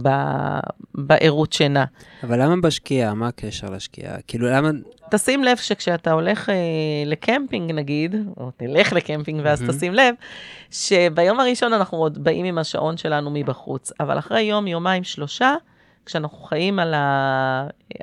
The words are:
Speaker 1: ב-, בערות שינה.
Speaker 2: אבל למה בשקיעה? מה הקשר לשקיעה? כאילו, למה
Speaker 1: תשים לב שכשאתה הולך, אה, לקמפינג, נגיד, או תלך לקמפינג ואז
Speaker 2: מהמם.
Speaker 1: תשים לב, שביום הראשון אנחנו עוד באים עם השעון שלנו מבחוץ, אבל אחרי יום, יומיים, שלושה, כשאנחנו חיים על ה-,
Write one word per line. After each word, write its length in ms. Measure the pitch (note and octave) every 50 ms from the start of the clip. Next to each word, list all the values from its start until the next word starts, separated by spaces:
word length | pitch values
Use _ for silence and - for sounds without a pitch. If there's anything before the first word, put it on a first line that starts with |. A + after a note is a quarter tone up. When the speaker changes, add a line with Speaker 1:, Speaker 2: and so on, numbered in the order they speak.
| B2
Speaker 1:
ב-, 560 | C#3 C3+ C#3 C#3 C#3+ C#3 C#3 - - - - - - - - - - -
בערות 580 | - C#3 C#3+ D#3 - - D#3+ D3 D3+ D#3 D#3 -
שינה. 320 | - D#3 C#3+ C#3 C#3 C3 C3 _ - - - - - C3+
Speaker 2:
אבל 180 | A#2 A#2 B2 C3+
למה 180 | D#3 F3 F3+
בשקיעה? 540 | E3+ D#3+ C#3+ - - - C#3 C3 A#2 G#2+ G#2
מה 140 | A2 A#2 A#2+
הקשר 420 | - - G#2+ G#2+ - - G#2 G2
לשקיעה? 460 | F#2+ F#2+ - - - - - F#2+ G2+ G2+ -
כאילו, 220 | - - A#2 A#2+ B2
למה 180 | C3 C3+ D3+ D#3 D3+ - - - - _ - -
Speaker 1:
תשים 340 | - G#3 - B3+ C4+ C#4 C4
לב 120 | B3 B3
שכשאתה 560 | A#3+ - - G#3 - - F3+ E3+ E3+ - E3 D#3+
הולך, 360 | D#3+ E3 F#3 G#3+ G#3+ - A3
אה, 40 | G3 F#3 E3+ E3 D#3+ D#3 D#3 D3+ D3+ D3 D3
לקמפינג, 640 | D3 D#3 - - - A#3+ C#4+ C#4 B3+ C4 G3+ E3+ E3 D#3+
נגיד, 420 | D3+ C#3+ C#3 D3 D3+ D#3 F3 G3 G#3+ G#3 G3 -
או 140 | - B2+ B2+ -
תלך 360 | - A#2+ B2 C#3+ E3+ G3+ - G3+
לקמפינג 480 | F3 - - D3+ D3+ D3 E3 D#3 D3+ D3
ואז 180 | D3+ D3 B2 B2
Speaker 2:
מהמם. 100 | B2 C3+
Speaker 1:
תשים 180 | C#3+ F3 F3 F#3+
לב, 200 | B3+ C4+ B3 A#3+ - - - - - - - - - - -
שביום 720 | - - - - G3+ F3 F3 E3+ D3+ E3+ F3 F#3 A3 C4
הראשון 320 | C4 B3 B3 - B3 A#3 A3+
אנחנו 260 | G#3 F#3 - F3 E3
עוד 260 | D#3+ D#3 D3 - C#3+
באים 200 | E3 D#3+ E3+ F3+
עם 140 | F#3 F3 D#3+
השעון 380 | D#3 - - - D#3 D#3 E3
שלנו 340 | D#3+ - D#3+ D3+ D3 D3 D3
מבחוץ, 640 | D3 D3 C#3 C3+ B2+ - - - C3+ C3 - - - -
אבל 180 | D3+ C#3 C3+ D3
אחרי 220 | - - G#3+ A3+ G#3+
יום, 240 | G#3 G#3 G#3 G3+
יומיים, 380 | F#3+ E3+ E3+ F3 F#3 F#3 F3+ F3+
שלושה, 500 | - - D3 D3 C#3+ - - B3 C4+ D4 E4+ - _ _ _ _ _ _ _ _
כשאנחנו 320 | - - E3 D3+ D3+ - -
חיים 400 | - - D#3+ D3+ F3 G3 G3+ F#3+
על 160 | E3+ E3 D#3
ה-, 720 | D3 C#3+ C#3 C#3 C#3 C3+ C3+ C3+ C3 C3+ C3 C3 C3 C#3 D3 - _ _ - - -